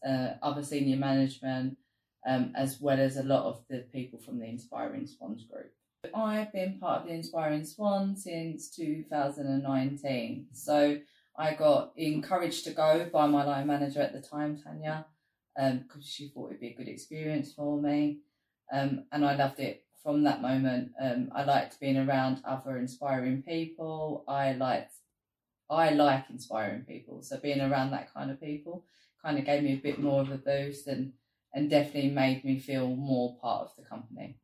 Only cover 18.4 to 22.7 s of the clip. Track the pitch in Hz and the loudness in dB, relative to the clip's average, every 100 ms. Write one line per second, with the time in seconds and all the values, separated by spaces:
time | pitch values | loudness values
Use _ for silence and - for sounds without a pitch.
18.4 | _ _ - 135 139 - - 151 143 143 | _ _ -6 0 0 -2 -4 0 2 4
19.4 | 135 - 123 - _ _ 151 147 147 123 | 2 0 -6 -6 _ _ 0 4 4 4
20.4 | 127 135 131 123 - - 135 123 - 135 | 0 2 2 0 -4 -2 -2 0 -2 -2
21.4 | 139 139 - - 139 135 135 131 131 127 | 2 2 2 -4 0 2 4 2 2 0
22.4 | - 135 139 | -4 -6 -4